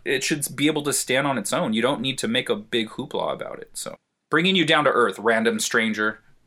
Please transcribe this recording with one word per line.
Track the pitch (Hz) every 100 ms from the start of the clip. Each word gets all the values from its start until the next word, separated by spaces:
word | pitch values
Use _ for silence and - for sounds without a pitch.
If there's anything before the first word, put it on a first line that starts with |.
it, | - 135
it |
should | - 156 - 135
be | 147
able | 151
to | 143
stand | 131 - 127 143
on | 127
its | 101
own. | 131 151
You | 110
don't | 120 147
need | 131 135
to | 110
make | 123 -
a | 107
big | - 117 107
hoopla | - 135 98 80
about | 67 - -
it. | -
So, | - - - _ _ -
bringing | 151 180 190
you |
down | 156 156
to | 139
earth, | - 110 95
random | 107 113 113 110
stranger. | - 120 113 107 107 - _ -